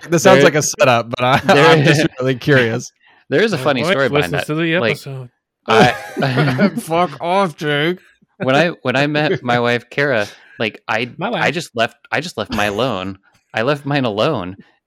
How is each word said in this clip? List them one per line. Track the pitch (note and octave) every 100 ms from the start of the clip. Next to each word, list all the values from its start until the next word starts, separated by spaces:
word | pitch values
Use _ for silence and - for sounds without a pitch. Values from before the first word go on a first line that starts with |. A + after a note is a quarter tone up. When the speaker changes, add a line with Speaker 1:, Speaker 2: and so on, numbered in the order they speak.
Speaker 1:
like, | D3+
this | E3
sounds | F#3 C3+
Speaker 2:
there, | D#3+
Speaker 1:
like | D3+
a |
setup, | - - C#3 A#2 A#2
but | A#2+
I, | B2 C3+
Speaker 2:
there | - C#3+ D#3+
Speaker 1:
I'm | D#3+ D3+
just | D3 D#3
Speaker 2:
<laughs> | -
Speaker 1:
really | C3 B2
curious. | D3+ C3 A#2 A#2+ - _ _ _ _
Speaker 2:
There | C#3
is | A3
a | D#3
Speaker 3:
My |
Speaker 2:
funny | D3 B2+
Speaker 3:
wife | D#3+
Speaker 2:
story | C#3 C3
behind | C#3+ D#3
Speaker 3:
listens | - -
Speaker 2:
that. |
Speaker 3:
to | D#3
the | E3 E3
Speaker 2:
Like, | A2+
Speaker 3:
episode. | - C#3+ C3+ B2 _ _ _ -
Speaker 2:
I | A2+ B2 - - - C3+ B2+ C#3+ B2+ G3
<laughs> | G#3+
Speaker 1:
<laughs> |
Fuck | - E3 F3 C#3+
off, | E3+ F#3+ F#3+ -
Jake. | D3+ D3 D#3+ F3+ _ _ _ _
Speaker 2:
When | D#3+ C#3
I, | E3+ -
when | B2+ B2+
I | D3
met | D3 D3+ F#3
my | A#2+ A#2+
wife, | A#2+ A#2+ -
Kara, | - C#3+ A#2 G#2 - - -
like, | A2+ - -
I, | A2+ A#2+ A#2+
Speaker 3:
My | G3+
wife. | G3
Speaker 2:
I | A#2
just | D#3+ - A#2+
left, | A#2 _ _
I | A2+
just | E3 -
left | G2+
mine | A2 G#2
alone. | G2+ C3 G2 F#2+ F#2+ _ _ _
I | A2+
left | B2 C#3+ C#3
mine | C#3+ B2
alone | G2+ C#3 B2+ F2+ G2+ - _